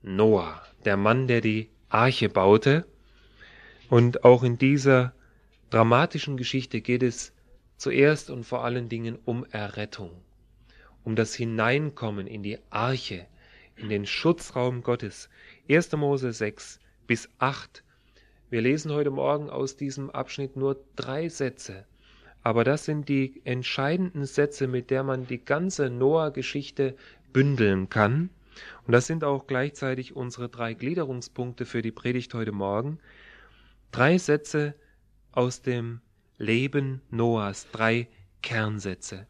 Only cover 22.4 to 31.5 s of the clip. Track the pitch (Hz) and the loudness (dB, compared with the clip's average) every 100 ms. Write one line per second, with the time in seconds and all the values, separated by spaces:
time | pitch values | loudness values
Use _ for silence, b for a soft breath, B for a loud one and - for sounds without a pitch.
22.4 | 117 113 117 151 - 151 139 139 131 - | 0 2 2 2 -2 -6 -2 -2 -2 -6
23.4 | - 127 123 - 135 180 180 151 139 - | -6 -6 -4 -4 -2 0 -2 -4 -4 0
24.4 | 147 143 135 123 120 131 135 131 127 123 | 0 0 -4 -4 -2 -2 0 -4 -6 -10
25.4 | - 143 185 185 135 120 131 160 156 135 | -2 -2 -2 -2 -4 2 2 2 0 -4
26.4 | 127 143 139 - 135 131 B B _ 131 | -6 -8 -8 -4 -4 -4 B B _ 2
27.4 | 139 135 107 95 95 110 104 135 175 _ | 4 4 4 2 0 2 4 2 -2 _
28.4 | B B B B - 120 123 165 151 139 | B B B B 2 2 2 -4 -2 -4
29.4 | - 127 143 143 135 127 131 - 123 120 | -2 -4 -4 -4 -6 -4 -8 -10 -10 -8
30.4 | 120 - 117 113 123 175 147 123 117 - | -12 -8 -8 -6 -6 -4 -4 -8 -10 -8
31.4 | 123 | -8